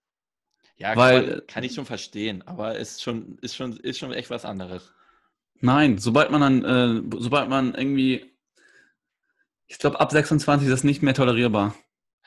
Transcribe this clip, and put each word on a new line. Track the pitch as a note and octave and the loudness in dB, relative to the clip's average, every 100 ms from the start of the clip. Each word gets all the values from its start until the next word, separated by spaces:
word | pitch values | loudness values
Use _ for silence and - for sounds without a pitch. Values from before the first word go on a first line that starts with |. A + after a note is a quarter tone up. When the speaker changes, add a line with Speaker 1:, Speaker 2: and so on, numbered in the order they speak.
| _ _ _ _ _ _ _ _ | _ _ _ _ _ _ _ _
Speaker 1:
Ja, | G2 A2+ | -2 4
Speaker 2:
Weil | B2+ B2+ - | 6 6 4
Speaker 1:
kann, | G1+ - | -4 -8
kann | A2+ | -10
ich | B2 | -8
schon | D3+ C3 | -8 -10
verstehen, | G#2+ - G#2+ G#2+ F#2+ - | -12 -12 -8 -6 -8 -12
aber | F#2 G#2+ A2 | -10 -8 -8
ist | A#2 - | -10 -10
schon, | - A2+ - - | -8 -8 -10 -14
ist | A#2+ | -14
schon, | - B2+ A2 | -10 -12 -8
ist | - C3+ | -10 -8
schon | C3+ | -10
echt | B2 A#2+ | -10 -8
was | A#2+ | -10
anderes. | - G2 F2+ F#2 - _ _ _ _ _ _ _ | -10 -10 -10 -12 -16 _ _ _ _ _ _ _
Speaker 2:
Nein, | B2 C#3 D3+ G2+ | 2 4 4 2
sobald | A#2 B2 D3+ | 2 2 2
man | D3 | 2
dann, | C#3+ C3 - B2+ A#2+ A2+ - | 4 2 2 2 2 0 -4
äh, | A2+ | -8
sobald | A#2 C#3+ B2 | -2 -2 0
man | C3+ B2+ | -2 -2
irgendwie, | - C3+ C#3 C3 B2+ - _ _ _ _ _ _ _ _ _ _ _ _ _ _ | -4 -4 0 0 -2 -6 _ _ _ _ _ _ _ _ _ _ _ _ _ _
ich | - | -4
glaub, | D3 - | -4 0
ab | D3 | 2
sechsundzwanzig | D3+ C#3+ D3+ D3 C#3+ C#3 | 2 2 0 2 2 2
ist | |
das | C3 | 2
nicht | C#3+ C#3 | 2 2
mehr | C#3 | 0
tolerierbar. | C3 B2+ A#2 B2 G#2+ G#2 - _ _ _ _ | 2 2 2 2 2 0 -4 _ _ _ _